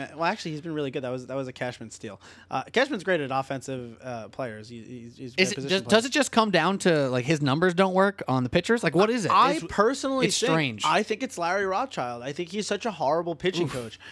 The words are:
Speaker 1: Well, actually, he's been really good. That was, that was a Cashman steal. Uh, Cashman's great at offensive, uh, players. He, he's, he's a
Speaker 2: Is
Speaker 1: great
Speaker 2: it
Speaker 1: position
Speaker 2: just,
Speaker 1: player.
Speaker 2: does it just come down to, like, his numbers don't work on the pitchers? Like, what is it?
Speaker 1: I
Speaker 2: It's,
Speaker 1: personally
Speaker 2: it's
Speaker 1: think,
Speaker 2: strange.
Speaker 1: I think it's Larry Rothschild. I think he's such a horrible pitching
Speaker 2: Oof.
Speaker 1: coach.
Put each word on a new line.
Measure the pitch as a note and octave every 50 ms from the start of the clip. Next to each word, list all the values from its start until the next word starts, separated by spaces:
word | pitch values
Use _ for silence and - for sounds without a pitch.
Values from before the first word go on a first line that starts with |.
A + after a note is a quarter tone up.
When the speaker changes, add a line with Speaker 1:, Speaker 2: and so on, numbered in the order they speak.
| C3+ - -
Speaker 1:
Well, | C#3+ E3
actually, | F3 G#3+ - - E3 D3+
he's | D3
been | C#3+ E3 D#3
really | D3+ C#3+ C3+
good. | B2+ D3 B2+
That | B2
was, | B2+ C3 B2
that | A#2 C3
was | C#3 C3+ B2+
a | -
Cashman | - C3+ B2 A#2+ - A2+ A2
steal. | - - - G#2+ G2 - - - - - - -
Uh, | - C3+ -
Cashman's | - - A#3 C4+ C4 D4 G3 D3+
great | F#3+ F#3 D#3+
at | C#3+ B2+ C3
offensive, | C3+ C3+ - C#3 C3 - C#3 C3+ B2+ B2 A#2 A2+ - -
uh, | B2+ A#2+ A2+ G#2+ F#2+
players. | - - C3+ A#2 A2 G#2+ G#2+ A2+
He, | A#2+ A#2 G#2+
he's, | G2 B2 A#2+ A#2 A#2 -
he's | - C3 B2+ A#2+
a | F#3
Speaker 2:
Is | F#3+ -
Speaker 1:
great | G#3
Speaker 2:
it |
Speaker 1:
position | C#3 C3 C#3
Speaker 2:
just, | F#3 G3 - -
Speaker 1:
player. | G3+ A3+
Speaker 2:
does | A#3
it | C#4 -
just | D4+ C4 - -
come | A#3 A3 G#3+
down | F3+ E3 D#3 F3+ G3 F3+
to, | - F#3 E3 D3 C#3 B2+
like, | B2+ B2+ A#2+
his | C3 E3 C#3+ D3
numbers | C3 C3 D#3+ F3+ F#3 E3+
don't | F3 G3 F#3+ F#3
work | F#3+ G3 G3+ G3 - - -
on | C3 C3 B2
the | A#2+
pitchers? | - F3 F3+ - A#3 A#3+ A3
Like, | E3 C#3+
what | E3+ G#3 G#3+
is | A#3+ B3 F#3
it? | C3+ E3+
Speaker 1:
I | G3 A#3 C4+ D4
Speaker 2:
It's, | D#4+ - -
Speaker 1:
personally | - - G3+ A#3+ C#4 C4+ - C4+ C4+ C4 B3
Speaker 2:
it's | G#3+ - -
Speaker 1:
think, | A3 B3+
Speaker 2:
strange. | D#3+ D#3+ D3 B2+ A2 G#2+ -
Speaker 1:
I | D3+ D#3+ F#3 A3
think | - A3 - C4
it's | - -
Larry | F3+ E3+ E3+ F#3 G3+ G3
Rothschild. | F#3+ F#3 G3+ C4+ C4+ - F3 C3 A#2+ A#2+ A#2+ A#2+
I | C#3 C#3+
think | D3 F3 D#3+
he's | F#3 G#3+ G3+ -
such | G#3 G3 -
a | A#3 F#3
horrible | D#3 D3 C3+ D3+ E3+ E3+ F3 E3
pitching | - - F3+ F#3 E3 E3+
Speaker 2:
Oof. | C3 C3+
Speaker 1:
coach. | B2+ A#2 A2 - - - -